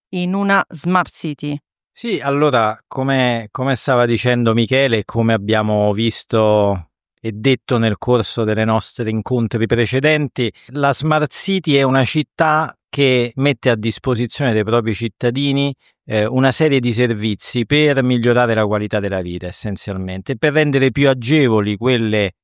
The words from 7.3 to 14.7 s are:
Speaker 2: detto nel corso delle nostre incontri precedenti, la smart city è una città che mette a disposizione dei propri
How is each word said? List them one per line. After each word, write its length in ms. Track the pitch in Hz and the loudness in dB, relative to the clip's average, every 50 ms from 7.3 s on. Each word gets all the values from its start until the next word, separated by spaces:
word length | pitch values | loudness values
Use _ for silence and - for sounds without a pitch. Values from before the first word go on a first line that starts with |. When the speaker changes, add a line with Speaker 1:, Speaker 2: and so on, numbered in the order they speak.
| 101 | -8
Speaker 2:
detto 460 | 107 107 139 131 - - - 131 117 | -2 0 0 0 0 0 -2 0 0
nel 180 | 113 110 104 | 2 0 0
corso 480 | - - 123 123 120 110 - - 120 113 | -2 0 0 2 2 0 -2 -4 -2 -2
delle 200 | 107 107 107 110 | 0 0 0 0
nostre 440 | 110 110 113 - - - - 117 110 | 2 0 0 -2 -4 -8 -6 -6 -4
incontri 560 | 110 110 104 - 127 123 117 107 - 110 113 | -4 -4 -4 -2 -2 -2 -2 -2 0 -2 0
precedenti, 880 | 104 120 113 120 104 120 131 135 151 156 151 147 131 - - 123 110 - - - | 0 2 0 0 0 0 0 0 2 0 0 -2 -4 -4 -4 -4 -4 -4 -10 -18
la 260 | - 127 147 139 139 135 | -12 -6 -2 0 0 0
smart 400 | - 143 160 156 156 151 143 - | 0 0 0 0 0 0 -2 -4
city 440 | - - - 196 190 - 165 143 | -6 -4 -2 -2 -2 0 2 2
è 60 | 139 139 | 2 2
una 220 | 131 131 135 127 | 2 2 2 0
città 720 | - - 156 147 - _ - 165 156 151 156 160 139 - _ _ _ | 0 0 -2 -4 -4 _ 0 0 2 2 0 0 -4 -8 _ _ _
che 420 | - 143 143 131 127 123 120 120 - | -2 0 2 2 4 2 0 -2 -2
mette 340 | 135 135 143 135 - - 131 | 0 0 0 0 0 0 0
a 40 | 117 | 0
disposizione 800 | 110 104 113 107 - - 131 123 110 123 117 - - 143 127 110 | 2 0 -2 -4 -2 -2 -2 -2 0 -2 -4 -4 -2 -2 0 2
dei 120 | 110 104 | 0 0
propri 280 | 104 | 2